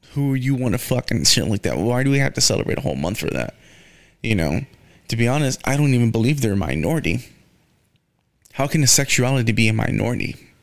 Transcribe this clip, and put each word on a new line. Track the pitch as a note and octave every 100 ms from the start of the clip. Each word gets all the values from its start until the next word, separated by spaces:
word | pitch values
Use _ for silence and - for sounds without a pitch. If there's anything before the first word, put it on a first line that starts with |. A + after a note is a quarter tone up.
| -
Who | C#3+ C#3+
you | C3+ B2+
wanna | C3+ B2+ F#2+
fuck | - B2+ -
and | A2+ -
shit | - F2+
like | G2+
that? | - B1
Why | G#2 B2
do | C3+
we | C#3
have | C3+
to | -
celebrate | - G2+ - -
a |
whole | - C2+
month | D#2 -
for | -
that? | B1+ A#1 - - - - - _ _
You | A2+
know, | G#2 D#2 F2 C#3 - - - _
to | A#2
be | A#2
honest, | C#3 C#3 -
I | - C#3
don't | D3
even | B2 A#2+
believe | A2+ A#2 D3
they're | A#2
a | G2
minority. | E2+ C#2+ D#2 D#3+ D#2 A#2+ - - _ _ _ _ _ _ _ _ _ _ _
How | - C#3
can | D#3+
a | C3+
sexuality | - C#3 - B2 C3+ A2+
be | A2 A2
a |
minority? | A2 - - G#2+ B2 - - - _